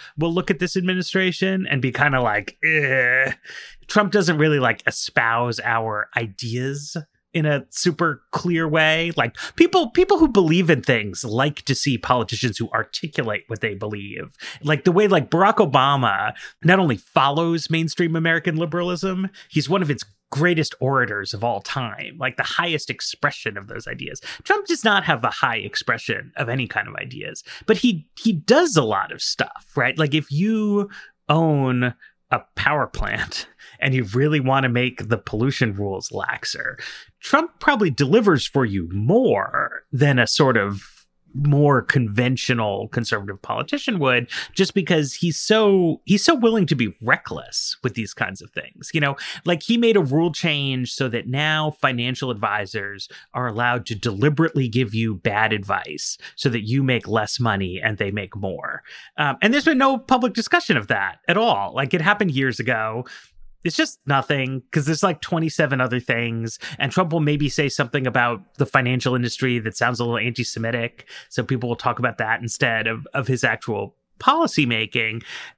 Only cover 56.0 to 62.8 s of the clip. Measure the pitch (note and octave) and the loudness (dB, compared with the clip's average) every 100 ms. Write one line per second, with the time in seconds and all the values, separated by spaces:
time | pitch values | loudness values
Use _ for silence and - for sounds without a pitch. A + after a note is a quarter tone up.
56 | - - - - C#3 A#2 G#2+ C3+ C3+ A#2+ | -10 -10 -14 -4 -2 -2 -2 0 2 0
57 | - G#2+ G#2 - A#2 G2 F#2+ F#2 A2 G#2 | 0 -2 -2 -2 0 0 -2 -2 -4 -2
58 | G2+ G#2 F#2 G2 G2 D#2 - - - - | -4 -4 -8 -8 -8 -6 -10 -12 -14 -20
59 | - - D3 C3 G#3 C#4+ D#4+ C4+ C#4 C4+ | -18 -2 -2 2 2 4 4 4 4 2
60 | - B3+ A#3+ - - F4 - D3 G2 G#2+ | 2 2 2 0 0 0 2 0 2 0
61 | F#2+ - - F3 A#3 A2 G2+ B2 C3+ F3+ | -2 -6 -2 2 2 2 -2 -2 -2 0
62 | E3 G#3 G3 C3+ C3+ A2+ A#2+ A2+ | 2 2 2 0 0 -2 -2 -2